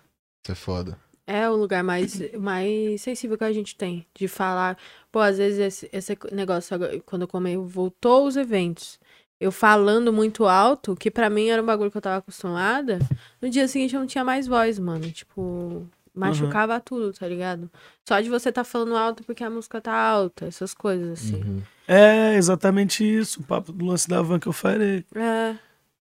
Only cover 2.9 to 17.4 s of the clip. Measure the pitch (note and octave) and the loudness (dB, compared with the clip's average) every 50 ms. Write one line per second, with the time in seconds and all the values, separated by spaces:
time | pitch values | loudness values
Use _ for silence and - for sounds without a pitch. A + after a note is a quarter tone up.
2.9 | G#3+ G#3 - B3+ B3 - - A3+ A3 G#3+ A3 A3 A3 G#3+ G3+ - - - G3+ F3+ | -4 -4 -4 -6 -8 -6 -6 -6 -4 -4 -2 -2 -2 -4 -4 -8 -8 -8 -8 -6
3.9 | F3 E3+ E3 _ _ - F#3+ F#3 - - G3 F#3 F#3 F3+ F#3 F#3 F#3 - - - | -6 -8 -10 _ _ -6 -6 -6 -4 -4 -4 -2 -2 0 -2 -2 -4 -6 -12 -20
4.9 | - - _ _ - A3 G#3+ G3+ G3 G3 G3+ G3+ G3+ G3+ G3+ G3 F#3+ - - - | -20 -20 _ _ 0 2 2 4 4 2 2 0 2 0 -2 -2 -2 -6 -14 -10
5.9 | - F#3+ F#3 - G#3 - - - G3 G3+ F#3+ F#3 F3+ E3+ F3 - F#3+ F3 F3 - | -10 -10 -8 -6 -8 -8 -8 -8 -6 -6 -2 -2 -2 -4 -4 -4 -6 -4 -4 -4
6.9 | - D3+ - - - F3 F3 F3 - F3+ F3+ F3+ F3 F#3+ F#3 F3+ F3+ F#3+ F#3 F#3 | -6 -6 -8 -8 -6 -6 -6 -4 -4 -4 -4 -2 -4 -4 -6 -6 -6 -4 -4 -4
7.9 | - _ - A#3+ B3 C4 C#4+ C#4+ C4 C#4 C4+ A#3 A3 F#3+ F3 F3 E3 - - - | -4 _ 2 6 6 6 6 4 2 0 -2 0 0 0 0 0 -4 -6 -12 -18
8.9 | - _ _ _ _ _ _ _ _ - F3+ F#3+ F#3 - - G#3+ G#3+ G#3 G3+ G#3 | -20 _ _ _ _ _ _ _ _ -4 -2 -2 0 4 6 6 6 6 6 6
9.9 | G#3+ A3+ A#3+ A#3 A3 G#3+ G#3+ A3 G#3+ - A3 G3 F#3 F#3+ G#3 A#3+ C#4+ - - G#3+ | 4 4 4 2 2 2 2 0 2 2 4 4 6 6 6 4 4 2 -2 -6
10.9 | F#3 - - G#3+ - A#3+ A3+ G#3 G#3 G#3+ G#3+ A3+ A3+ A3+ A3+ A3+ A3 G#3 G#3 G3+ | -6 -2 -2 -4 0 0 0 2 2 2 2 2 2 2 2 0 0 0 0 -2
11.9 | G3+ G#3+ F#3 G3 F#3 F#3+ - - - - - F#3 E3+ F3 F#3 G#3 A#3+ C#4 C#4+ B3 | -4 -4 -4 -4 -4 -4 -6 -8 -14 -10 -8 -6 -4 -2 0 0 0 0 -2 -2
12.9 | G3 F3 D3+ - - - - - _ - - C4 A#3+ C#4 C4+ C4 - C#4 C4 C4 | -2 0 0 -2 -2 -4 -8 -16 _ -8 -6 -2 0 2 2 2 2 0 -2 -2
13.9 | B3 C#4 C4 C4 - C4+ B3+ B3 B3+ C4+ C4+ B3 B3 A#3 A3+ A3+ A3 G3 F3+ F3 | -2 -4 -4 -4 -4 -4 -2 -2 -2 -2 -2 0 2 2 2 2 0 -2 -4 -4
14.9 | E3 D#3+ D#3+ E3 D#3+ - - _ - G3 F#3 F3+ F3 F3 F3 F3 F3 E3+ E3+ F3 | -4 -4 -6 -8 -10 -12 -16 _ -12 -8 -8 -6 -6 -6 -8 -8 -8 -10 -12 -14
15.9 | _ _ _ _ - F#3 F#3+ F#3+ D#3 D3 D3 D3 D3 G#3 A3 A3 A3+ A#3+ - - | _ _ _ _ -8 -4 -2 0 0 0 0 0 0 0 0 0 -2 -4 -6 -6
16.9 | B3+ A#3+ A3 G3+ G3 - F#3+ F3 F3+ F3 | -6 -6 -4 -6 -6 -6 -8 -8 -6 -4